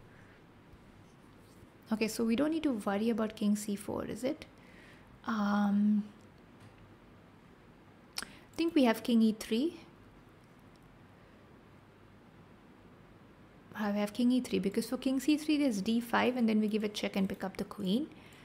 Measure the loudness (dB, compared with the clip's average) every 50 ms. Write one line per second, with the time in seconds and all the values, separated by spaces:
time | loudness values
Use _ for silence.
0 | -20 -20 -20 -20 -20 -20 -20 -20 -20 -20 -20 -20 -20 -20 -20 -20 -20 -20 -20 -20
1 | -20 -20 -20 -20 -20 -20 -20 -20 -20 -20 -20 -20 -20 -20 -20 -16 -8 -4 -2 -2
2 | -2 -2 -2 -2 0 2 2 2 2 0 0 0 0 0 -2 -2 -2 -2 -2 0
3 | 0 0 0 0 -2 -4 -4 -2 0 2 2 0 0 -4 -6 -6 -6 -6 -6 -6
4 | -6 -6 -8 -6 -4 -4 -6 -6 -10 -20 -20 -20 -20 -20 -20 -20 -20 -20 -20 -20
5 | -20 -20 -20 -14 -8 -6 -2 -2 0 0 2 2 2 2 4 4 4 4 4 2
6 | 0 -4 -10 -20 -20 -20 -20 -20 -20 -20 -20 -20 -20 -20 -20 -20 -20 -20 -20 -20
7 | -20 -20 -20 -20 -20 -20 -20 -20 -20 -20 -20 -20 -20 -20 -20 -20 -20 -20 -20 -20
8 | -20 -18 -14 -14 -14 -14 -16 -20 -20 -10 -4 -2 0 2 4 4 6 6 4 2
9 | 2 2 4 6 6 4 4 0 -2 -2 -2 0 0 -2 -4 -6 -18 -20 -20 -20
10 | -20 -20 -20 -20 -20 -20 -20 -20 -20 -20 -20 -20 -20 -20 -20 -20 -20 -20 -20 -20
11 | -20 -20 -20 -20 -20 -20 -20 -20 -20 -20 -20 -20 -20 -20 -20 -20 -20 -20 -20 -20
12 | -20 -20 -20 -20 -20 -20 -20 -20 -20 -20 -20 -20 -20 -20 -20 -20 -20 -20 -20 -20
13 | -20 -20 -20 -20 -20 -20 -20 -20 -20 -20 -20 -20 -20 -14 -8 -4 -4 -2 0 0
14 | -2 -2 0 0 2 2 2 2 0 0 -2 -2 -2 0 -2 -2 -2 -2 -4 -4
15 | -2 0 -2 0 2 2 0 2 2 0 2 2 2 2 0 0 0 0 0 0
16 | 0 0 0 2 2 2 2 2 2 2 4 2 2 2 0 0 -2 -2 -4 -4
17 | -6 -4 -2 0 -2 -2 -2 -4 -8 -8 -6 -6 -8 -8 -8 -6 -2 0 0 0
18 | 0 -4 -10 -16 -20 -20 -20 -20